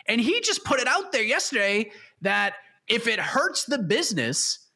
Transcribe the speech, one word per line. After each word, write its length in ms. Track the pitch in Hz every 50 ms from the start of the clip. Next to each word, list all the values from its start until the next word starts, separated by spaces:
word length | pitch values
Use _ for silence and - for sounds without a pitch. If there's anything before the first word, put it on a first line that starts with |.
| -
And 140 | 196 220 240
he 180 | 214 285 440 480
just 240 | 453 - - - -
put 160 | - 277 254
it 80 | 247
out 240 | 254 302 381 381 -
there 120 | - 233 214
yesterday 680 | 220 269 370 - - 277 214 202 196 202 208 226 208 - - - - _ _
that 320 | 165 196 202 202 202 202 - - - - _ _ _
if 200 | - 226 226 233
it 120 | 233 214 -
hurts 460 | - - - 262 330 370 - - -
the 120 | - 285
business 800 | 254 196 156 208 302 339 - 214 143 117 117 143 - - - - - - _ _